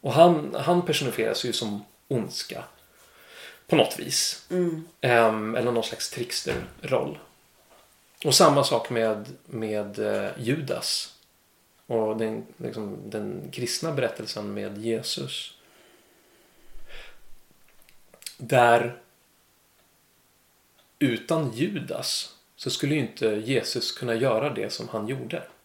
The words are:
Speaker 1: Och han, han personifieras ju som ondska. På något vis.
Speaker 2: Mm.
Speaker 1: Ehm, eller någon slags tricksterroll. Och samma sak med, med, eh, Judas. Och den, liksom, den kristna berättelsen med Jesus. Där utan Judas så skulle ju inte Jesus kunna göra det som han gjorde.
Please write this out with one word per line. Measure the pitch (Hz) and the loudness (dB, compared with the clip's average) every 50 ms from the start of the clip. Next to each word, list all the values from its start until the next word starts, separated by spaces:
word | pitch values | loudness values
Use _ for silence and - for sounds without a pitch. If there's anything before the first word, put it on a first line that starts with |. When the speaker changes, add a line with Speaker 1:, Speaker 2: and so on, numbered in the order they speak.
Speaker 1:
Och | - 139 | -2 2
han, | 117 151 165 175 170 156 147 - - - | 8 10 10 10 10 6 0 -4 -6 -2
han | 131 - 175 175 175 | 2 4 4 4 4
personifieras | 175 151 - 147 127 113 - 110 110 104 - - | 2 0 0 0 -2 -2 0 0 0 0 -2 -2
ju | 123 | -2
som | 110 - 120 107 104 101 104 - _ _ _ _ | -2 -2 -2 -4 -6 -6 -8 -12 _ _ _ _
ondska. | 139 123 104 85 - - - - - - - - - _ - _ _ _ - - _ - - - - - - - - - _ | -2 -2 -2 -4 -6 -8 -8 -8 -10 -12 -12 -14 -20 _ -20 _ _ _ -20 -20 _ -20 -20 -20 -20 -18 -18 -18 -20 -20 _
På | _ - | _ 6
något | 151 117 - - - | 6 6 4 2 -6
vis. | - - 139 - - - - - - - | -6 -2 -2 0 0 -2 -4 -8 -8 -4
Speaker 2:
Mm. | 175 180 180 175 165 160 160 - - _ | 0 2 2 2 0 -4 -8 -12 -12 _
Speaker 1:
Ehm, | - 131 120 117 117 110 110 110 107 110 113 | 2 4 6 8 6 6 4 2 -2 -2 -2
eller | 120 117 123 | 0 0 2
någon | 120 117 113 | 0 0 -2
slags | - - - - - | -2 -6 -6 -8 -8
tricksterroll. | - 123 120 - - - - - 62 62 - - - - - - 131 - 69 71 76 76 - - _ _ _ _ _ _ _ _ - - _ _ _ _ _ _ _ _ - | -6 -8 -6 -6 -6 -6 -4 -4 -4 -4 -6 -10 -16 -14 -4 0 0 0 0 -2 -6 -10 -16 -20 _ _ _ _ _ _ _ _ -20 -20 _ _ _ _ _ _ _ _ 0
Och | 147 131 | 2 6
samma | - 190 156 143 143 131 | 8 8 8 8 6 4
sak | - - 113 - - | 4 2 0 0 0
med, | 127 117 113 110 107 104 101 - - - _ | 0 2 2 2 0 -2 -6 -12 -16 -18 _
med, | - - 110 110 107 107 104 104 101 101 107 | -10 -8 -6 -4 -2 -2 -4 -4 -4 -6 -4
eh, | 107 104 107 101 101 101 104 - | -2 -2 0 -2 -2 -4 -6 -6
Judas. | 123 110 139 160 147 131 - - - - - - - - - _ _ _ _ _ _ _ _ _ _ _ _ _ _ | -2 -2 -2 -2 -2 -4 -4 -4 -2 -4 -4 -4 -4 -8 -14 _ _ _ _ _ _ _ _ _ _ _ _ _ _
Och | - 120 113 110 107 110 | -2 0 0 0 0 0
den, | 110 113 110 110 113 110 - - | 0 -2 -2 -2 -6 -8 -12 -14
liksom, | - - 120 110 117 107 101 101 - - | -10 -10 -8 -6 -6 -8 -8 -8 -10 -12
den | 104 104 110 104 104 101 90 - - | -8 -8 -6 -6 -6 -8 -8 -10 -10
kristna | - - 123 117 - - - 165 | -8 -6 -6 -4 -4 -4 -4 -4
berättelsen | 151 139 127 113 - - 110 104 - 110 104 101 101 | -2 0 -2 -2 -2 -4 -10 -10 -8 -8 -8 -6 -6
med | 104 101 101 101 104 | -6 -6 -8 -8 -6
Jesus. | 110 117 113 110 127 - - - 135 131 - - - - - _ _ _ _ - - - _ _ _ _ _ _ _ _ _ _ _ _ _ - - - - - - - - - - - - - - - - - - _ _ _ - - _ - - - - - - _ - _ - - - - | -2 -2 -2 -2 -2 -4 -6 -6 -6 -8 -8 -10 -10 -12 -16 _ _ _ _ -20 -20 -20 _ _ _ _ _ _ _ _ _ _ _ _ _ -20 -20 -14 -12 -12 -10 -10 -12 -12 -14 -14 -18 -18 -16 -16 -16 -16 -18 _ _ _ -20 -20 _ -20 -20 -20 -20 -20 -20 _ -20 _ -16 -16 -14 -14
Där | 139 113 143 127 120 120 117 120 117 120 127 - - _ _ _ _ _ _ _ _ _ _ _ _ _ _ _ _ _ _ _ _ _ _ _ _ _ _ _ _ _ _ _ _ _ _ _ _ _ _ _ | -6 2 6 6 8 8 8 6 6 2 -6 -10 -18 _ _ _ _ _ _ _ _ _ _ _ _ _ _ _ _ _ _ _ _ _ _ _ _ _ _ _ _ _ _ _ _ _ _ _ _ _ _ _
utan | 151 131 117 110 - - 160 160 156 131 110 | 0 2 2 0 -2 -2 0 0 0 -2 -2
Judas | 117 151 208 202 165 - - - - - - - - - - - _ _ _ _ | -2 -2 -2 -2 -6 -6 -6 -6 -6 -4 -4 -4 -4 -6 -8 -14 _ _ _ _
så | _ - 127 | _ -6 -6
skulle | - - - 139 151 | -4 -2 0 0 0
ju | 156 | 0
inte | 127 110 - - - | 0 -2 -4 0 0
Jesus | 110 107 107 110 120 135 139 135 - - 123 - - | 0 0 0 -2 0 0 0 0 0 -4 -4 -4 -4
kunna | - - - 123 117 | -6 -6 -4 -2 0
göra | 113 123 135 113 110 131 151 | 2 2 2 2 2 0 -2
det | - 113 104 107 | -4 -4 -6 -6
som | - - 113 117 | -6 -8 -10 -6
han | - 110 104 110 | -6 -6 -4 -4
gjorde. | 135 131 123 110 - - - - - _ | -6 -6 -6 -8 -8 -8 -10 -12 -20 _